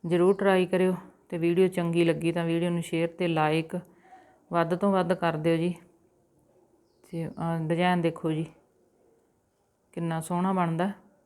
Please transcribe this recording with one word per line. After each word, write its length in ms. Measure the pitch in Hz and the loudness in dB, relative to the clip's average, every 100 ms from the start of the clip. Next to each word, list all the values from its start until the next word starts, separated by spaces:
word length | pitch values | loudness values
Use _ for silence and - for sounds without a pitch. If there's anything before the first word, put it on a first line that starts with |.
ਜ਼ਰੂਰ 320 | 170 175 180 196 | 0 4 4 4
ਟਰਾਈ 300 | 196 185 180 | 4 4 2
ਕਰਿਓ, 300 | 185 185 180 - _ _ | 2 2 0 -8 _ _
ਤੇ 80 | 175 | -2
ਵੀਡੀਓ 300 | 170 175 185 | 0 4 2
ਚੰਗੀ 360 | 185 170 170 | 2 -2 2
ਲੱਗੀ 280 | 170 160 165 | 2 2 -2
ਤਾਂ 140 | 170 165 | -2 -2
ਵੀਡੀਓ 240 | 165 175 | 0 0
ਨੂੰ 120 | 170 | -2
ਸ਼ੇਅਰ 260 | 165 165 165 | -4 -4 -4
ਤੇ 200 | 170 175 | -2 -2
ਲਾਈਕ 480 | 160 151 160 160 180 - _ - - - _ _ | 0 2 0 -2 -8 -12 _ -20 -20 -20 _ _
ਵੱਧ 240 | 170 165 175 | -2 0 0
ਤੋਂ 160 | 202 | 2
ਵੱਧ 220 | 190 175 | 2 0
ਕਰ 240 | 180 170 156 | 0 -2 -2
ਦਿਓ 200 | 160 165 | 0 0
ਜੀ। 160 | 170 175 - _ _ _ _ _ _ _ _ _ _ _ _ | 0 -4 -14 _ _ _ _ _ _ _ _ _ _ _ _
ਤੇ 180 | 165 165 - | -8 -8 -6
ਆਹ 220 | 165 165 160 | -4 -2 -2
ਡਿਜ਼ਾਈਨ 340 | 165 180 180 | 2 2 4
ਦੇਖੋ 300 | 165 165 165 | 0 -2 -4
ਜੀ, 140 | 160 165 - _ _ _ _ _ _ _ _ _ _ _ _ _ | -2 -6 -10 _ _ _ _ _ _ _ _ _ _ _ _ _
ਕਿੰਨਾ 260 | - 170 160 | -6 -4 -4
ਸੋਹਣਾ 320 | 156 175 185 | -4 -2 0
ਬਣਦਾ 380 | 185 175 165 185 196 _ _ | 0 0 0 -2 -4 _ _